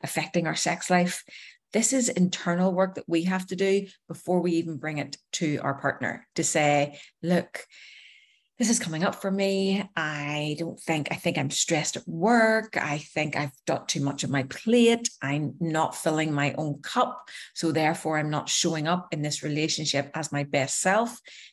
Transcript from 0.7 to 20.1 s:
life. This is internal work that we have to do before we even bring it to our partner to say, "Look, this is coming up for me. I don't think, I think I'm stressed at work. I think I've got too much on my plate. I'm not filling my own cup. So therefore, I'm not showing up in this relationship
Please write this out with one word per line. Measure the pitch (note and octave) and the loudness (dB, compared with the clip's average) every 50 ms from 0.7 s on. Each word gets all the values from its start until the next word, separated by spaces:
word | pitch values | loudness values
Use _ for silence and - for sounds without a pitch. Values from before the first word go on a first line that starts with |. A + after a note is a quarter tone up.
| D#3+ - - - | -2 -2 0 2
life. | F#3 F3+ F3+ F3+ - - - - - - - - - _ _ _ - | 4 4 4 2 0 -4 -10 -14 -18 -20 -20 -20 -20 _ _ _ 0
This | G#3 A#3 - C4+ | 0 2 2 2
is | C4+ A#3+ A3+ | 2 2 2
internal | - F#3 F3+ F3+ - - - F3 E3+ F3 F#3 F#3+ F#3 | 2 2 2 2 2 0 -2 0 2 2 2 2 4
work | F3+ F#3+ F#3 F#3 | 2 2 0 0
that | - - - | -6 -4 0
we | E3 E3 E3 | 0 0 2
have | F#3 F#3 F#3 F#3 | 2 0 -2 -2
to | F#3+ G3 | -4 -2
do | F3+ G3 G3 G3 G3+ G3+ F#3+ - _ _ - | 0 2 2 2 2 0 -4 -10 _ _ -14
before | D#3+ - - - F3+ F3+ | -14 -8 -2 0 0 2
we | E3 F3+ E3+ | 2 2 2
even | E3 E3 E3 D#3+ | 0 0 -2 -4
bring | C3+ D#3 D#3 D3+ D3 | -6 -6 -6 -4 -6
it | C#3 C#3+ - - _ _ - | -6 -8 -10 -16 _ _ -6
to | - F3+ D#3 D3 - | -2 0 0 0 0
our | - C#3 C3+ | 0 -2 -2
partner | - - C#3+ - - - F#2+ - - - _ - | 0 -2 -2 -2 -2 -4 -6 -6 -6 -12 _ -4
to | - E3 | -2 -2
say, | - - E3 D3+ D3 D3 D3 C#3+ C#3+ C#3+ - - - _ _ - | 0 2 4 4 4 4 4 2 0 -2 -8 -18 -20 _ _ -2
"Look, | E3 F3 F3 - - - - - - - - - - - - - - - - _ _ _ _ _ _ _ - | 0 2 2 0 -2 -6 -16 -16 -18 -20 -20 -20 -20 -20 -20 -20 -20 -20 -20 _ _ _ _ _ _ _ -2
this | A#3+ G#3 | 0 2
is | A#3 - | 2 2
coming | - F3 D#3 D#3 F3 | 0 -2 -2 0 0
up | G3+ - | 0 0
for | - - G3 | -2 -2 -2
me. | F#3+ G3 G3 G3 G3 F#3+ G3 F#3+ G3 G3+ G3 G3 _ | 0 2 2 2 2 2 2 2 2 0 -2 -4 _
I | E3+ D#3+ D3+ D3+ D3 C#3+ C#3+ D3 D3+ D3 D3+ D3+ D3+ | -4 -2 -2 -2 -4 -4 -4 -2 -2 -2 -2 -2 -4
don't | E3 E3 - - | -4 -6 -8 -6
think, | - - D#3+ D#3 D3 - | -4 -2 -2 0 -2 -2
I | - | -4
think | - - F3 - - | -4 -2 -2 -2 0
I'm | C3+ C#3+ | -2 -2
stressed | - - - - E3 D3+ D3+ - - | 0 0 0 2 2 2 2 0 -4
at | - - | -6 -8
work. | - E3 E3 E3+ A3 A#3+ A#3 A3+ A3 A3 A3+ G#3+ - - | -8 -4 0 2 4 6 6 6 6 4 2 0 -2 -4
I | - - D3+ D3 D3+ | -4 -2 -2 -4 -6
think | - - - D#3+ D#3 D3+ C#3+ | -6 -6 -4 -2 -2 -2 -2
I've | - D3 C#3 - _ _ | -2 -4 -4 -6 _ _
got | - D3+ B2 - - | -2 -2 -2 -2 -4
too | - - C#3 | -2 -2 -2
much | C#3 C#3 C#3 - | -2 -2 -2 -2
on | - | -2
my | C3 C#3 C3 | 0 0 -2
plate. | C3 - - - A3 A3+ B3 A#3 A#3 A#3 A#3 A#3 - - - - | -2 -6 -6 0 4 6 6 6 6 6 4 0 -4 -6 -6 -4
I'm | C3+ C#3+ D3 D3+ C#3 - - | -2 -2 0 -2 -2 -4 -4
not | E3+ E3 D#3 D#3 D#3+ D3 - | -2 -2 0 0 0 0 -2
filling | - - D#3+ D#3+ D#3 D#3 D#3 | -4 -2 0 0 2 0 0
my | D3 C#3+ C#3+ C#3+ C3+ - | 0 0 0 0 0 -2
own | D#3 D3+ C#3+ - - | -4 -4 -4 -6 -8
cup. | - - B3+ B3+ B3 - - - - - - - - - | -2 0 2 2 2 0 -6 -14 -16 -18 -18 -18 -14 -8
So | - - E3 D3+ | -4 -2 0 2
therefore, | D#3+ D#3 D3+ E3 - - D#3 D#3+ D3+ | 2 2 2 0 0 -2 -2 0 0
I'm | D3+ D3+ | 0 0
not | D3+ D3 - - | -2 -2 -2 0
showing | - - - E3+ E3 D#3 D3 | 0 0 2 2 0 0 0
up | D#3+ F3 F3+ F3+ - - | 0 0 0 -2 -4 -4
in | D3+ D3 | -4 -2
this | D3+ D3 - - | -2 -4 -4 -4
relationship | D3+ D3 D3+ D#3 D#3+ - - D#3 D3 - C#3+ C#3+ C#3 | -2 -2 0 0 0 0 -2 -2 0 0 0 -2 -2